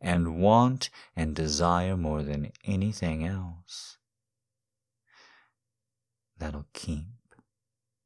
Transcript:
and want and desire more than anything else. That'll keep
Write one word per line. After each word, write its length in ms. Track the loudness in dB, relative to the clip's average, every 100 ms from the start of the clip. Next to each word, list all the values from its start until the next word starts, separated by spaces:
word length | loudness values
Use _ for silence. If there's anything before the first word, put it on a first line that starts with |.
and 400 | 0 2 2 4
want 480 | 6 8 6 2 -4 -10 -10 -4
and 180 | -2
desire 640 | -2 -2 0 2 2 0 0
more 260 | -2 -2
than 300 | -2 -4 -6 -8
anything 640 | -4 -2 0 -2 -4 -2 -4
else. 720 | -4 -8 -12 -16 -18 -18 -20 _ _ _ _ _ _ _ _ _ _ _ _ -20 _ _ _ _ _ _ _ _ _ _ -10
That'll 300 | -8 -8 -12
keep 360 | -12 -6 -6 -8 -14 _ -20 _ _ _ _ _ _